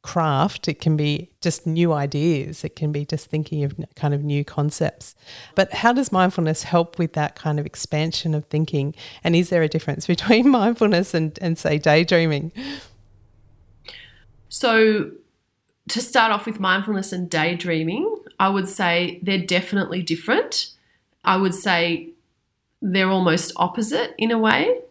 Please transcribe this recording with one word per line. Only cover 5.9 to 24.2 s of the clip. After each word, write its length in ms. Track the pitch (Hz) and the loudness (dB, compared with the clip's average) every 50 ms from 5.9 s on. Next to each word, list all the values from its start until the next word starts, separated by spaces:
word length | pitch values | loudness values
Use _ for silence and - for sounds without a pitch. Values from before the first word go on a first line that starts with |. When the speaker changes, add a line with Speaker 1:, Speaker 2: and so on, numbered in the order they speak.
Speaker 1:
does 180 | 247 262 262 - | 4 4 0 2
mindfulness 540 | 202 185 185 180 - - 165 156 156 - - | 4 4 4 4 2 0 0 0 0 -2 -2
help 340 | - 175 170 170 170 - - | 0 2 2 2 0 -2 -4
with 140 | 170 156 | -4 -2
that 240 | - 156 151 151 - | 0 -2 -4 -4 -6
kind 240 | - - 156 151 151 | -4 -2 -2 -2 -2
of 60 | 147 | -4
expansion 680 | - - - - - 156 151 156 165 - - - 165 156 | -6 -8 -10 -6 -4 -2 -2 -2 -2 -4 -4 -2 -2 -2
of 100 | 151 147 | -2 -2
thinking? 480 | _ - 151 160 - - 143 139 143 - - - - - - | _ -2 -2 0 0 0 -2 -2 -2 -6 -10 -18 -20 -20 -4
And 140 | - 165 165 | 0 2 2
is 120 | 170 175 - | 2 2 2
there 140 | 180 170 | 2 2
a 60 | 160 151 | 2 2
difference 380 | - 160 - - 143 160 - | 0 -2 -2 -2 -6 -4 -2
<laughs> 80 | - 175 | -2 -2
between 340 | - - 202 269 226 240 285 | 0 4 4 4 6 6 6
mindfulness 680 | 262 233 196 226 240 - 226 208 208 175 170 - - | 4 4 4 2 2 2 2 2 4 2 0 0 0
and, 240 | 165 160 156 - - | -2 -2 -2 -4 -4
and 160 | 185 170 165 | -4 -4 -2
say, 220 | - - 156 151 151 | -2 0 0 -2 2
daydreaming? 760 | - 160 151 160 170 160 180 165 165 160 151 139 156 165 - - 262 277 285 285 - - - - - _ _ _ _ _ _ _ _ _ - _ _ _ - _ _ - - - - - - - - - _ - _ _ | 2 4 4 4 4 4 4 4 4 2 0 -2 -4 -8 -10 -10 -10 -10 -12 -12 -14 -20 -20 -20 -20 _ _ _ _ _ _ _ _ _ -20 _ _ _ -20 _ _ -20 -20 -20 -20 -20 -20 -20 -20 -20 _ -20 _ _
Speaker 2:
So 600 | - - - 240 220 220 220 220 214 208 - - - - _ _ _ _ _ _ _ _ _ _ _ _ _ - | -4 0 2 4 4 6 6 6 4 2 -2 -4 -10 -18 _ _ _ _ _ _ _ _ _ _ _ _ _ -4
to 120 | - 220 | -2 -2
start 320 | - - - 254 226 226 | -2 2 2 4 4 4
off 140 | 208 202 - | 2 -2 -2
with 120 | 233 220 214 | -8 -6 -2
mindfulness 540 | 190 185 185 196 196 214 208 190 190 - | 0 0 0 0 0 -2 -4 -4 -4 -4
and 180 | 190 180 180 170 | -6 -6 -6 -2
daydreaming, 840 | - 160 156 170 175 170 - 175 165 160 160 165 185 254 359 453 440 - - - - - | 0 0 0 0 -2 -4 -4 -2 -2 -2 -2 -2 -2 -2 -2 -4 -4 -6 -10 -20 -2 0
I 80 | 196 190 | 0 2
would 200 | 196 196 185 196 | 2 0 -2 -2
say 520 | - - 190 175 170 175 180 175 175 180 | -2 0 0 2 2 2 0 -2 -6 -6
they're 220 | 180 196 196 190 175 | -4 -2 -2 -2 0
definitely 580 | 185 180 180 185 - 208 202 180 - 170 185 | 0 -2 -2 0 0 -2 -2 -2 -2 -4 -6
different. 680 | 170 - 165 165 - - 254 403 - - - - - - - _ _ _ _ _ _ _ _ _ - | -4 -4 -4 -4 -2 -2 0 0 0 -2 -4 -6 -6 -6 -14 _ _ _ _ _ _ _ _ _ 0
I 120 | - 185 | 0 2
would 180 | 190 196 190 175 | 2 2 0 0
say 560 | - - 208 180 170 170 170 170 - - - - _ _ _ _ _ _ _ _ _ _ _ _ _ | 0 0 2 2 2 2 0 0 -4 -6 -14 -20 _ _ _ _ _ _ _ _ _ _ _ _ _
they're 300 | - 196 180 190 190 185 | -4 0 2 2 2 4
almost 420 | 190 190 185 170 160 175 - - - | 2 2 4 2 2 2 0 -4 -2
opposite 580 | - 175 180 - 233 214 220 285 392 - - - | -2 -2 -2 0 -2 -2 -2 -2 -2 -4 -4 -4
in 120 | - | -4